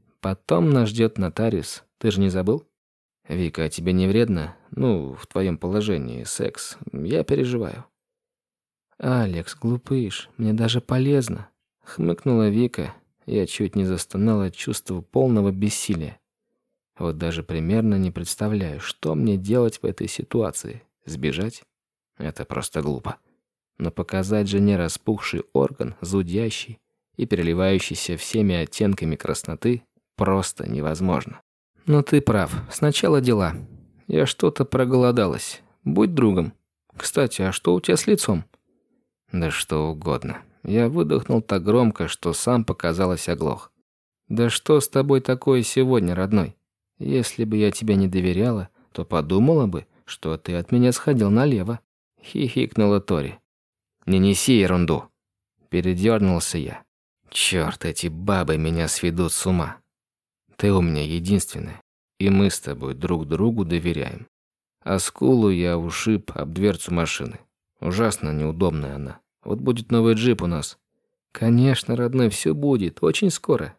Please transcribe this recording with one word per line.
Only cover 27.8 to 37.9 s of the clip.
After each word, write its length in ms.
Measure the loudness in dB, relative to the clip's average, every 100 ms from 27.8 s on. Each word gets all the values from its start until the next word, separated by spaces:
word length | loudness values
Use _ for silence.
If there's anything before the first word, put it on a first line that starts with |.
| 0 -6 -6 -8
всеми 360 | -4 0 2
оттенками 640 | 0 -2 -2 0 0 -2 -4
красноты, 680 | -4 -6 -8 -4 -2 -2 -6 _ _ -2
просто 540 | 2 2 0 -6 -6
невозможно. 720 | -4 -4 -2 0 -2 -4 -14 _ _ _ _ 2
«Но 180 | 2
ты 180 | 4 2
прав. 320 | 4 2 0 -4 -10
Сначала 520 | -2 0 2 2 4
дела. 340 | 4 2 2 -2 -10 -20 -20 _ -2
Я 180 | 0 0
что-то 400 | 2 0 2 0
проголодалась. 960 | 0 2 4 4 4 2 -2 -8 -14 _ _ -2
Будь 280 | 2 2
другом. 400 | 4 4 4 0 -6 _ _ _ -12
Кстати, 460 | -4 0 0 0
а 120 | -4
что 200 | -2 0
у 60 | 0
тебя 160 | 2